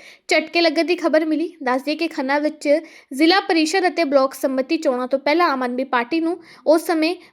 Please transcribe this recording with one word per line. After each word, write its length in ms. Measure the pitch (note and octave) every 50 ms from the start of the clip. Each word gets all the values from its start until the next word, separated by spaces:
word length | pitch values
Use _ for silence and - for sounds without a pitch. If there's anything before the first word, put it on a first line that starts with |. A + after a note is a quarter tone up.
| - - - _ _
ਝਟਕੇ 340 | - F4+ D#4 D#4 D#4 - E4+
ਲੱਗਣ 220 | E4+ E4 C#4+ E4 D#4+
ਦੀ 120 | D4 F4+
ਖਬਰ 300 | F4 E4+ D#4 C4+ D#4 E4
ਮਿਲੀ। 280 | D#4 D#4 D4 E4+ - - - C#4+
ਦੱਸ 200 | B3 B3 C4 C4+
ਦਈਏ 120 | D4 D4+
ਕਿ 120 | D#4 E4+
ਖੰਨਾ 320 | D#4+ - D#4+ C4 C4 C#4 D4
ਵਿੱਚ 400 | D4 D4+ D4+ - - D4 C#4+ D#4+ D#4 - - - - - C4+
ਜ਼ਿਲ੍ਹਾ 260 | B3+ D#4+ E4 F#4 G4
ਪਰਿਸ਼ਦ 480 | G4 G4+ F#4 E4 D#4 D#4 G4 G4 F#4
ਅਤੇ 160 | F4 C#4+ E4+ E4+
ਬਲਾਕ 300 | C#4 C#4+ C4+ C4 C4 -
ਸੰਮਤੀ 440 | - - C4+ C4 C4 C4 - E4
ਚੋਣਾਂ 300 | D#4 D#4+ C#4+ B3 B3 B3+
ਤੋਂ 120 | B3 C#4 C4+
ਪਹਿਲਾਂ 300 | C#4 D4+ D4+ E4+ F4 D#4+
ਆਮ 140 | C#4 C4 B3+
ਆਦਮੀ 200 | B3 B3 B3 C4
ਪਾਰਟੀ 360 | C4+ C4 A#3+ A#3+ A#3+ E4 E4
ਨੂੰ 240 | E4 E4 F4+ E4+ - - - - -
ਉਸ 180 | - D#4 E4 D#4+
ਸਮੇਂ 300 | - E4+ D#4+ D#4 E4 F4+ F4+ - -